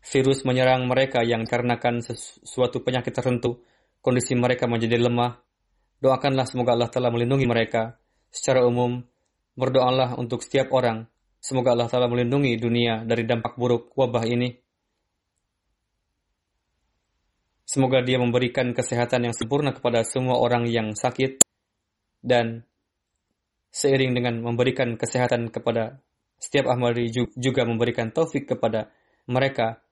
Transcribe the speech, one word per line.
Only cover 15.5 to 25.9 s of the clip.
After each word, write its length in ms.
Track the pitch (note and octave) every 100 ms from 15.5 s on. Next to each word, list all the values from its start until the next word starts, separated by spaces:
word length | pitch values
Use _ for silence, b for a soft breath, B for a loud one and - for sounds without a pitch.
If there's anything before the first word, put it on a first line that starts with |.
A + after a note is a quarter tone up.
| _ _ _ _ _ _ _ _ _ _ _ _ _ _ _ _ _ _ _ _ _
Semoga 420 | - - C3 C3
Dia 160 | B2 B2+
memberikan 560 | A#2+ A#2+ B2 B2 B2 A#2
kesehatan 540 | A#2+ A#2+ A#2+ B2 A#2+
yang 40 | A2+
sempurna 360 | A2+ C#3+ D3
kepada 320 | - B2 A#2
semua 320 | A2+ C3+ B2+ B2
orang 320 | A#2+ A#2+ A#2+
yang 240 | A#2 G#2+
sakit, 480 | G#2 B2+ A#2+ C3 C3+ - _ _ _ _ _ _ _
dan 400 | - B2 A#2 A2+ - _ _ _ _ _ _ _ _ _ _
seiring 400 | - C#3 C3+ C3
dengan 240 | B2 A#2+ A#2
memberikan 500 | A#2 A#2 B2 B2+ B2
kesehatan 560 | A#2 A#2 B2+ B2 A#2+ A#2
kepada 480 | A2+ A#2 A#2 A2